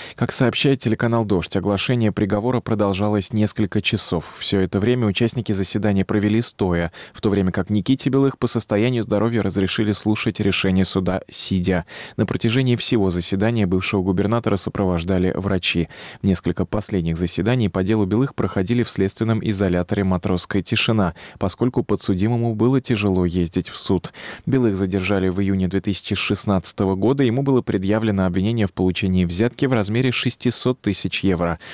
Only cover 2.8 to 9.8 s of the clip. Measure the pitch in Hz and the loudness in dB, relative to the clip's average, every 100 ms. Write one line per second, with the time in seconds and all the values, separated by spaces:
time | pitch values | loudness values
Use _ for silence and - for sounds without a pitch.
2.8 | 101 95 104 104 - 107 104 - 104 107 | 2 2 0 0 0 0 0 0 0 0
3.8 | - 113 - 87 - - - 101 95 101 | 0 -2 0 -4 -4 -8 0 2 2 2
4.8 | 104 123 110 95 117 131 107 98 98 110 | 2 2 0 2 0 0 -2 -2 0 0
5.8 | 107 98 92 104 104 110 117 - 95 85 | 2 2 2 2 2 2 0 -2 0 0
6.8 | 85 - - - 110 101 92 95 90 107 | -2 -6 -20 -4 0 2 2 0 -2 -2
7.8 | 92 135 139 135 139 127 123 120 - 104 | 0 0 2 2 2 0 -2 -2 0 0
8.8 | 117 120 107 104 113 117 95 98 95 - | 2 0 0 0 2 0 0 0 0 0